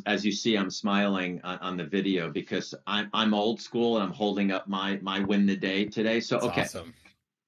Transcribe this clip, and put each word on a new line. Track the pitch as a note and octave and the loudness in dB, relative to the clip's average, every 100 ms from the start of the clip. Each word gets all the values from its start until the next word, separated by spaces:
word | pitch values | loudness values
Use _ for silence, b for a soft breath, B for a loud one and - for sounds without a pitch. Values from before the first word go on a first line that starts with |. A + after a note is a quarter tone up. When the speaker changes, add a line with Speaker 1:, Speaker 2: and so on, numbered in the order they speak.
Speaker 1:
as | G#2 G2+ G#2 | 0 2 2
you | |
see, | G2+ A#2 G#2 | 0 2 2
I'm | F#2 | 0
smiling | - G#2 G2+ G2+ G2 F#2 F2 | -2 0 2 2 0 -2 -4
on, | F2 F2+ | -8 -8
on | F#2 F2+ | -6 -6
the | |
video | D#2+ G2 F#2+ F#2 E2 | -2 0 2 0 0
because | D2 F2+ F#2+ - - - | -4 -4 -4 -4 -10 -4
I'm, | G#2 G#2 | -4 0
I'm | G#2+ A2 | 0 2
old | G#2 G#2+ A2+ | 4 2 -2
school | - A#2 A#2 A2+ | -4 0 2 2
and | |
I'm | F#2+ | 0
holding | F2+ G#2 G2 G2 | 0 0 2 2
up | F#2 - | 0 -2
my, | G2 G2 G2 | -4 -2 -4
my | F#2+ F#2+ | -2 -2
win | G2 G2+ G2 | 2 4 4
the | F#2+ | 4
day | G2 G2 G#2 | 0 0 -2
today. | A2+ A2 A2+ | 0 0 0
So, | - B2 | 0 0
Speaker 2:
That's | A#2+ | 0
Speaker 1:
okay. | G2+ | 0
Speaker 2:
awesome. | - - E2 - - _ _ _ | -2 -6 -14 -18 -20 _ _ _